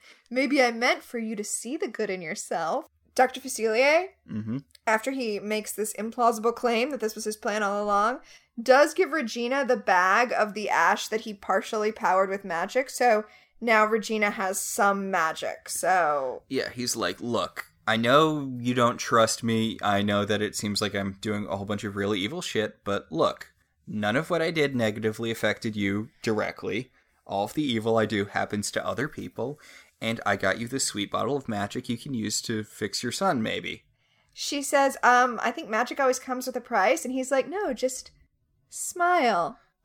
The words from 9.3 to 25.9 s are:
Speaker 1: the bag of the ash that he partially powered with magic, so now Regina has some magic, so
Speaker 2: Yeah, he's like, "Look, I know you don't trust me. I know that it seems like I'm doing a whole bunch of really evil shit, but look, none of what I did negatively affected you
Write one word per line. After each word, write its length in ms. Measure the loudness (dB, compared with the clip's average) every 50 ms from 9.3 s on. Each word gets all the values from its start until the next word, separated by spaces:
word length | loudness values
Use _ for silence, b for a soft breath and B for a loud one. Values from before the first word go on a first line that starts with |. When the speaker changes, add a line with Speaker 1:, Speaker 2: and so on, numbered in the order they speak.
| -4 -4 -2 0 0 0 2
Speaker 1:
the 120 | 2 0
bag 560 | 0 2 4 4 4 6 4 4 4 2 2
of 220 | 2 0 0 0 -2
the 140 | -4 -2 0
ash 380 | 2 4 4 4 2 2 -2 -4
that 140 | -4 -4
he 120 | -4 -8 -12
partially 560 | -8 -2 0 0 0 -2 -2 -2 -2 -2 -2
powered 380 | -2 0 2 2 4 4 2 2
with 140 | -2 -6 -6
magic, 440 | -4 -4 -4 -2 -2 -2 -2 -2 -2
so 340 | 0 2 4 4 4 4 0 b b b b b b b
now 240 | 0 4 4 6 6
Regina 460 | 4 2 0 0 0 0 0 0 0
has 300 | 0 -2 -2 -2 -2 -4
some 500 | -4 -4 0 2 2 2 2 0 -2 0
magic, 580 | 0 0 0 0 -2 -4 -6 -8 -8 -8 -10 -8
so 720 | -6 0 2 4 4 4 4 4 2 0 -2 -4 -6 -8 -8 -4
Speaker 2:
Yeah, 200 | -2 -2 -2 -4
he's 260 | -4 -6 -4 -4 -2
like, 260 | 0 -2 -2 -2 -4
"Look, 520 | -4 -2 0 0 -2 -2 -6 -10 -14 -14 _ _ -4 -2
I 80 | 0
know 600 | 2 4 6 6 6 6 4 2 -2 -4 -6 -8 -4
you 120 | -2 0 2
don't 240 | 4 2 2 2 -2
trust 440 | -2 2 4 6 6 4 2 0
me. 360 | 0 0 2 2 2 0 -2 -2
I 180 | 0 0 2 2
know 220 | 2 2 2 2 2
that 160 | 0 0 0
it 120 | 0 -2 -4
seems 260 | -4 -4 -4 -2 -2
like 140 | -2 -2 -2
I'm 220 | -4 -4 -4 -6 -6
doing 260 | -4 -4 -2 -2 -4 -4
a 80 | -4
whole 100 | -4 -4
bunch 160 | -4 -4 -4 -4
of 120 | -4 -2
really 240 | -2 0 0 0 0
evil 220 | -2 -2 -4 -6
shit, 420 | -6 -4 -2 -2 -2 -2 -4 _ -4
but 260 | -4 -4 -4 -4 -4
look, 400 | -2 0 0 0 0 -4 -12 -20 _ _ _ _ _ _ _
none 280 | -8 -4 -2 0 0 0
of 160 | 0 0 0
what 120 | 0 0
I 100 | 0 0
did 240 | 0 0 0 0 2
negatively 540 | 0 0 0 0 0 -2 -2 -2 -2 -4 -4
affected 420 | -2 0 0 0 0 -2 -4 -4 -2
you 360 | 0 0 0